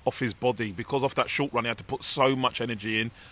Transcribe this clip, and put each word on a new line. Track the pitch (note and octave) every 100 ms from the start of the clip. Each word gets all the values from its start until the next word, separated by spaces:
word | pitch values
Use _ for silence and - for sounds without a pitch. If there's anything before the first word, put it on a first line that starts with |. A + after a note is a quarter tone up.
| -
off | -
his | B2 G2
body," | B2 A2+ A2
because | F#2 A2+ C#3
off | C3+ -
that | B2
short | - C#3+
run | A#2+
he | A#2
had | A2+
to |
put | - C3
so | - - C3+ C3
much | B2+ -
energy | A#2+ A2+ G#2+ A2
in, | A2+ - -